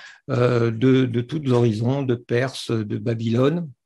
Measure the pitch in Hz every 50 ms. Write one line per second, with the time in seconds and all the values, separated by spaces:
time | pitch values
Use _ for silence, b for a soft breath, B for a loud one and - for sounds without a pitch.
0 | B B B B B - 131 120 123 123 123 117 117 117 113 113 123 131 131 131
1 | 131 120 113 120 120 120 151 160 143 131 123 120 120 117 104 107 117 120 135 139
2 | 139 127 120 117 - - 120 120 131 131 - - - - 120 113 110 104 113 110
3 | 104 120 117 113 113 113 113 120 131 143 160 180 170 143 120 _ _